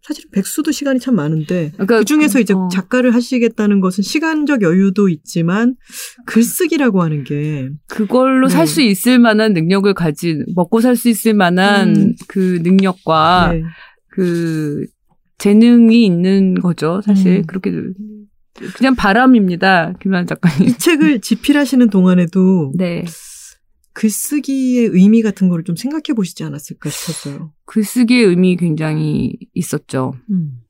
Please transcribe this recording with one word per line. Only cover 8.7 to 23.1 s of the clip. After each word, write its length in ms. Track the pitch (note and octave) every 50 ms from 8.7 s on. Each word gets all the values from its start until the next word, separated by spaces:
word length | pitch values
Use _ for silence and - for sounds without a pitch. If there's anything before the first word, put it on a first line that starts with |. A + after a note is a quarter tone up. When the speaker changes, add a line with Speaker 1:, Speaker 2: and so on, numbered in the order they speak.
Speaker 2:
수 100 | D3+ A3+
있을 380 | C#4+ A3 G3 F#3+ - A#3+ B3+ B3
만한 340 | A#3+ A#3 G#3+ G#3+ A3 A3 G3+
능력을 400 | E3+ D#3+ E3 F#3+ G3+ G3 G3+ F#3+
가진, 520 | - E3+ D#3+ D3 - - F3 D#3+ D3 - - F3
먹고 260 | F3 F3 - - A3+
살 140 | A3+ B3+ B3
수 120 | A#3+ - A#3+
있을 240 | A3+ G3 - A3+ G#3+
만한 640 | G#3 F#3+ F3 F3 F3+ F#3 G3+ G#3 G#3 - - G#3
Speaker 1:
음. 200 | G#3 G3 G3 A#3 - - _
Speaker 2:
그 320 | - G3 F#3+ F#3 F3+ F3 E3
능력과 880 | F3 F#3 F#3+ F#3+ F#3+ F3+ _ _ D#3+ D#3+ D#3+ D#3 D#3+ F3+ F3+ F3 E3 E3+
Speaker 1:
네. 100 | E3 D#3+ E3 D#3+ - - - _ _ _ _
Speaker 2:
그 760 | _ - F#3 F3 E3+ E3+ E3+ E3 D#3+ D#3 D#3 D3 C#3+ D3+ - - _ _ _ _ _ _ _ _ _ _
재능이 680 | - G3+ G#3 G#3+ A3+ A#3+ A#3+ A#3+ A#3 A3+ A3+ A#3 A#3
있는 500 | G3+ F3 E3+ F3 F#3+ G3 G3 F#3+ F#3 F#3
거죠. 460 | F3+ F#3 F3+ E3 - - D#3 E3+ G3 G#3
사실 340 | G#3 G3+ G3 F#3+ F3+ F3+ F3
Speaker 1:
음. 60 | E3+ D#3+
Speaker 2:
그렇게 240 | F3+ F#3+ - G3+ F3 D#3+ - - F#3+ F#3+ G#3+ G#3+ G#3+ G#3+ G#3 G#3 _ _ _ _ _ - - - F#3
그냥 200 | - A#3+ C4 C4
바람입니다. 1000 | A#3+ - F#3+ F#3+ A3+ B3+ C4 B3+ A3+ G3+ F#3 F3 E3+ - F#3+ F#3+ E3+ D#3+ D#3 F3+ -
김하은 260 | - G3 F#3+ F3+ F3+ E3+
작가님. 400 | E3 - - F3 D3 C3+ F#3+ -
Speaker 1:
이 100 | A#3+ -
책을 440 | - E4+ F4 C#4 D4+ D#4 C#4+ A3+
집필하시는 680 | - - A#3 - - - C#4+ D4 C#4+ B3 - B3+ B3 A3+
동안에도 840 | G3 F#3+ F3+ F#3 F#3 F3+ F3+ E3 - F#3+ F#3 F#3 F#3+ F3+ D#3 C3+ C#3
Speaker 2:
네. 300 | F3 F#3 F3 E3+ E3+ E3+ E3+